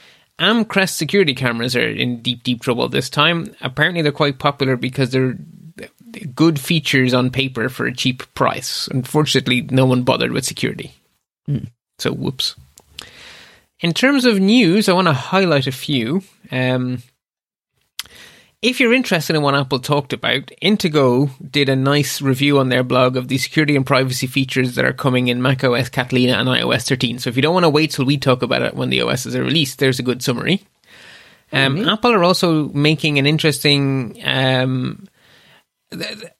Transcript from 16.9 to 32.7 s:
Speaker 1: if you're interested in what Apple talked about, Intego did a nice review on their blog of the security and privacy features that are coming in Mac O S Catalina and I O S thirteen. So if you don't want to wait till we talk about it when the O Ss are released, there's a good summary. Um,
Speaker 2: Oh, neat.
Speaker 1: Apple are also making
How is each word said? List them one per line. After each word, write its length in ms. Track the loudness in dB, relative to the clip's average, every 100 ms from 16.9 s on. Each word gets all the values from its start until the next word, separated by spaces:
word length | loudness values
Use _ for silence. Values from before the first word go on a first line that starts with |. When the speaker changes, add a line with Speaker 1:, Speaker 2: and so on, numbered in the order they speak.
| -6 -10 _ _ _ _ _ _ _ _ -18 -16 -18 -20 -20 _ _
Speaker 1:
if 180 | -2 2
you're 140 | 2
interested 420 | 2 2 -2 0 0
in 60 |
what 140 | 2 0
Apple 240 | 0 -2
talked 340 | -2 -2 -2
about, 380 | -4 -2 -4 -6 -4
Intego 720 | 0 0 2 2 4 2 0 -4 -6
did 180 | -2 0
a 80 | 2
nice 460 | 2 2 0 -2
review 380 | -2 2 2 2
on 100 | 2
their 140 | 0
blog 340 | 2 2 2 0
of 100 | -2
the 120 | -4
security 360 | -2 0 2 2
and 100 | 2
privacy 420 | 0 0 -2 -2
features 480 | -2 -2 0 -2 0
that 100 | -2
are 80 |
coming 360 | 0 0 2 0
in 120 | 0
Mac 220 | 0 0
O 100 | 0
S 160 | 0 -2
Catalina 440 | -4 -2 2 2
and 140 | 2 0
I 120 | 0
O 80 | 0
S 180 | -2 -2
thirteen. 300 | -2 -2 -4
So 120 | -4
if 60 | 0
you 60 |
don't 140 | 0 2
want 80 |
to 60 | 2
wait 200 | 2 0
till 140 | 0 0
we 120 | 0
talk 260 | 2 0
about 180 | 0 -2
it 140 | -2 -4
when 140 | -2
the 100 | -2
O 80 | 0
Ss 240 | -2 -4 -4
are 80 |
released, 360 | -2 0 -2 0
there's 180 | 0 0
a 40 |
good 180 | -2 -2
summary. 420 | -2 -2 -2 -2 _ _ _ -20 -20 -20 -20 _ _
Um, 260 | 0 2 2
Speaker 2:
Oh, 20 |
neat. 60 | 0
Speaker 1:
Apple 260 | 0 2
are 100 | 4
also 440 | 4 4 2 2
making 480 | 0